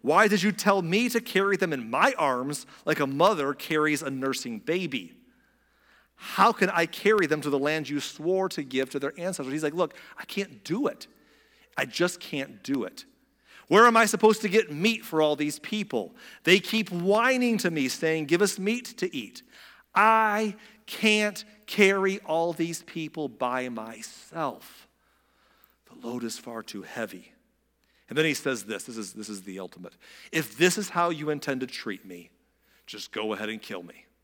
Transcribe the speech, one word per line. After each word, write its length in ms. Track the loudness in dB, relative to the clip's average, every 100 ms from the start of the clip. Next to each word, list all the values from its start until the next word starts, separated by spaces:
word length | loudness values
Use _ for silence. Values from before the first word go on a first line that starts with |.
Why 260 | 4 6 6
did 160 | 6
you 80 | 2
tell 300 | 2 2 2
me 300 | 2 2 2
to 100 | -2
carry 380 | 0 0 2 2
them 140 | 0
in 180 | -2 -2
my 240 | 2 2 4
arms 480 | 0 0 -2 -8 -10 -10 -2
like 120 | 0
a 80 | 0
mother 460 | 4 4 4 -2
carries 480 | -4 -2 0 2 0
a 100 | -4
nursing 480 | -4 -4 -4 -6 -10
baby? 540 | -4 -4 -2 -6 -8 -20 _ _ _ _ _ _ _ _ _
How 360 | _ -12 4 4
can 200 | 4 0
I 160 | 2 -2
carry 400 | 0 2 4 2
them 160 | 0
to 80 | 0
the 80 | 0
land 320 | 0 -2 -2
you 100 | -6
swore 480 | -6 -6 -2 0 -2
to 120 | -6
give 260 | -4 -4 -2
to 80 | -4
their 140 | -6 -6
ancestors?" 340 | -8 -6 -6
He's 100 | -4
like, 120 | -4
"Look, 200 | -2 -4 -4 -20 -18
I 80 |
can't 400 | -10 -6 -6 -10
do 220 | -6 -2 -2
it. 220 | -4 -16 _ _ _ _ _ _ -6
I 80 |
just 340 | -6 0 -2 -2
can't 440 | -8 -8 -8 -12
do 220 | -4 -4
it. 200 | -4 -10 -20 _ _ _ _ -20 4
Where 160 | 8
am 140 | 8 8
I 80 | 4
supposed 340 | 6 6 6
to 60 | 4
get 240 | 2 2
meat 320 | 0 0 -2
for 160 | -4 2
all 160 | 2 2
these 220 | -2 -4
people? 580 | -6 -4 -2 -4 -6 -12 -20 -6
They 140 | 4 4
keep 320 | 4 -2 -2
whining 680 | -2 2 2 4 2 2 2
to 120 | 0
me, 160 | 0 -2
saying, 380 | -2 -2 -2 0
'Give 140 | 2
us 160 | 2 0
meat 280 | -4 -4 -6 -8
to 180 | -6
eat.' 280 | -6 -10 -16 _ -20 -20 -20 _
I 640 | 2 4 6 4 0 -2 -6 -16 -20 -16
can't 580 | 0 2 4 2 -4 -16 -20 -10
carry 520 | 4 6 6 0 -2
all 340 | -2 0 0
these 280 | -2 -4 -4
people 440 | -10 -10 -8 -6 -8
by 400 | -4 -2 -2 -4
myself. 1200 | -8 -12 -14 -16 -18 -16 -6 -6 -6 -16 -20 -20 _ _ _ _ _ _ _ _ _ _
The 160 | -16 -10
load 180 | -8
is 140 | -8 -8
far 240 | -12 -12
too 200 | -12 -14
heavy." 520 | -12 -8 -8 -10 -20 _ _ _ _ _ _ _ _
And 80 | -2
then 80 |
he 100 | 0
says 320 | 0 -2 -4 -6
this, 180 | -10
this 120 | -10 -10
is, 180 | -10
this 140 | -12 -12
is 140 | -12
the 160 | -12 -12
ultimate. 380 | -12 -14 -20 _ -20 -20 -6
"If 260 | -6 -6 2
this 220 | 4 4
is 120 | -4
how 200 | 0 0
you 180 | 0 -4
intend 320 | -4 -4 -4
to 40 | -6
treat 380 | -8 -8 -10
me, 260 | -12 -18 -20 _ _ _ _ _ -18
just 240 | -14 -10
go 220 | -6 -4
ahead 160 | -4 -6
and 120 | -8
kill 220 | -10 -12
me. 240 | -12 -20 _ _